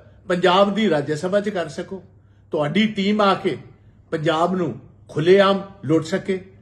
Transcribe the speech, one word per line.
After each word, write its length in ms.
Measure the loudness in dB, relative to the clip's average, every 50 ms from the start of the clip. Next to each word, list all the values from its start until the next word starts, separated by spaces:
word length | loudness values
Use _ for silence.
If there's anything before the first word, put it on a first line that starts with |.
| -20 -20 -20 -16 _
ਪੰਜਾਬ 480 | -4 -2 2 4 4 4 4 4 2 2
ਦੀ 140 | 0 0 2
ਰਾਜ 220 | 0 0 0 -2 -4
ਸਭਾ 260 | -4 -4 -2 -2 -2
'ਚ 100 | -2 -2
ਕਰ 180 | -4 -6 -6
ਸਕੋ। 360 | -6 -8 -12 -12 -12 -14 -16 -16 -20 _ _ _ _ _ _ _ _
ਤੁਹਾਡੀ 360 | -4 -4 -2 0 0 0 0
ਟੀਮ 340 | 0 0 -2 -2 0 0 2
ਆ 120 | 2 2 2
ਕੇ 240 | 2 -2 -4 -4 -6 -10 -18 -20 _ _ -20 _ _ _ _
ਪੰਜਾਬ 440 | -8 -2 -2 0 0 2 0 0 0
ਨੂੰ 240 | -2 -4 -4 -6 -10 -14 -20 -20 _ -20
ਖੁੱਲ੍ਹੇਆਮ 540 | -10 -6 -2 4 4 6 6 6 4 2 0 -4 -10 -14 -10 -2
ਲੁੱਟ 200 | 0 0 0 0
ਸਕੇ। 360 | -2 -4 -4 -4 -4 -6 -6 -8 -12 -20 -20